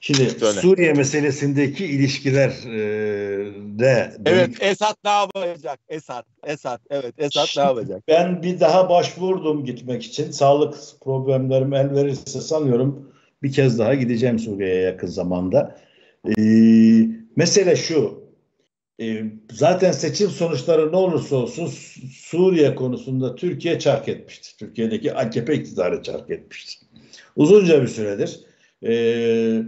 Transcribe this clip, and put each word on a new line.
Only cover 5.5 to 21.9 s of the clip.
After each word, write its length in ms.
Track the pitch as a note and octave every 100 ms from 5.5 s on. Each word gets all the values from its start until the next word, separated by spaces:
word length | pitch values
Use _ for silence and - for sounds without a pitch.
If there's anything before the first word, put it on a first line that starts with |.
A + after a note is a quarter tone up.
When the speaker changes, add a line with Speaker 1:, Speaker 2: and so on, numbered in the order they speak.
| E3+ D3+ C3+ _
Speaker 2:
Esad, 360 | D#3 - B2+ - _
Esad, 360 | C#3+ D3+ C3+ A#2+ _
evet, 240 | C#3+ B2 -
Esad 240 | D3 C#3+
ne 40 | D3+
Speaker 1:
Şimdi 200 | D3 C#3
Speaker 2:
yapacak? 360 | B2 F#2+ F#2+ -
Speaker 1:
ben 340 | D#3+ F3+ F3+
bir 180 | E3+ D#3
daha 280 | F3 F3+ F3+
başvurdum 760 | F3 C#3 E3 F#3 F#3 D#3 D3
gitmek 380 | B2 A#2 B2 A#2
için. 260 | - - -
Sağlık 440 | - C#3 C#3+ D3 - - _
problemlerim 680 | C3+ C3 C3 C3 C3 C3 C3+
el 220 | C#3 C#3
verirse 460 | C#3 C#3+ C3 - B2+
sanıyorum 720 | - D#3 C#3+ A#2+ C3+ C#3 - _ _ _
bir 100 | C#3
kez 260 | C3+ C3+ A#2
daha 160 | A2
gideceğim 440 | C#3 A#2+ A#2 B2+ A2+
Suriye'ye 420 | A2 G2 G2 F#2
yakın 260 | F#2 F#2 F#2
zamanda. 720 | F2+ F2+ F2+ F2+ B2 - - _ _ _ _ -
Ee, 60 | G#2+ G#2+ A2+ A2+ A2+ A2+ A2+ A2+ - - -
mesele 400 | E3+ G#3 F3+ C#3
şu. 500 | - D#3+ G#2+ - - _ _ _ _ _ _ _
Ee, 220 | A2+ A2 A2 - _
zaten 400 | A2+ D3+ F3+ F#3
seçim 360 | C#3+ D#3+ C#3 G3+
sonuçları 640 | - E3 C#3+ E3+ D#3+ D#3
ne 40 | F3
olursa 400 | F#3 D3+ A2 C3+
olsun 300 | A#2 - E3
Su-, 400 | - -